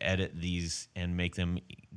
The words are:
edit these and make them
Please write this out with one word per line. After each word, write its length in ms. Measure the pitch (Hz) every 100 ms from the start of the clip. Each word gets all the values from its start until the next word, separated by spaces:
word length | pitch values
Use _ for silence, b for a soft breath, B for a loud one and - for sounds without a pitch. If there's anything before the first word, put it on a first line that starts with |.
edit 320 | 90 95 92 82
these 540 | 90 87 85 - - 90
and 180 | 87 87
make 200 | 87 -
them 240 | 87 87 - - -